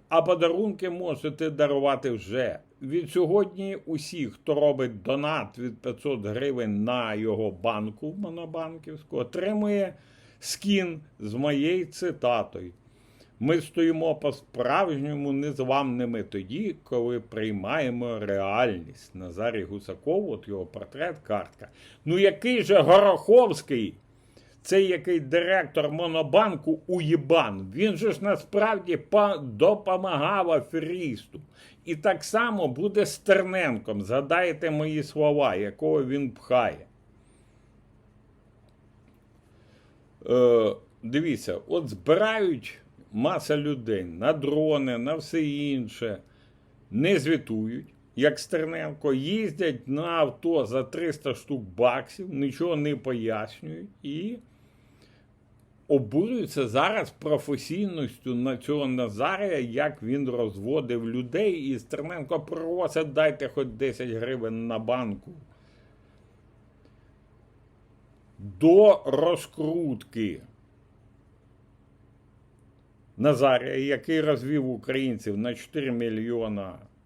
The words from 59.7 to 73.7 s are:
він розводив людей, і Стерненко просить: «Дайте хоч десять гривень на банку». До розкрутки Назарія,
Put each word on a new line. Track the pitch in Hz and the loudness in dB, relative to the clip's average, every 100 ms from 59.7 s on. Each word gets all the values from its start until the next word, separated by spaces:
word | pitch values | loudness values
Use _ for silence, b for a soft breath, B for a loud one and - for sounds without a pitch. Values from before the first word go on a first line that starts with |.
| 120 151 147 | -2 -2 -4
він | 113 139 131 | -4 -2 -2
розводив | 123 110 98 110 151 123 120 113 | -2 -4 -4 -2 -2 -2 -4 -2
людей, | 123 123 165 214 | -4 -4 -2 0
і | 170 135 123 | -2 -4 -6
Стерненко | - 147 156 175 151 160 | -6 -10 -8 -10 -4 -4
просить: | 151 165 165 175 160 160 151 | -4 -8 -4 -2 -2 -2 0
«Дайте | 139 156 151 135 | 2 2 2 -4
хоч | 143 131 | -4 -6
десять | 110 139 113 127 | -2 -4 -4 -6
гривень | 113 120 127 113 113 117 | -4 -4 -4 -4 -4 -4
на | 113 | -4
банку». | 113 127 117 98 - 165 - b b b b b b b b _ _ _ _ _ _ _ _ _ _ _ _ _ _ _ _ _ _ _ _ - | -2 -2 -2 -6 -12 -20 -20 b b b b b b b b _ _ _ _ _ _ _ _ _ _ _ _ _ _ _ _ _ _ _ _ -18
До | 101 - 160 190 214 - 139 | -16 4 8 12 10 8 4
розкрутки | 135 165 165 - - 151 170 156 107 - 113 104 69 - _ _ _ _ _ _ _ _ _ _ _ _ _ _ _ _ _ _ _ _ _ _ _ _ _ _ - | 2 2 0 -4 -6 -2 -2 -2 -4 -6 -4 -4 -4 -14 _ _ _ _ _ _ _ _ _ _ _ _ _ _ _ _ _ _ _ _ _ _ _ _ _ _ 0
Назарія, | 147 127 135 123 131 | 2 4 4 4 0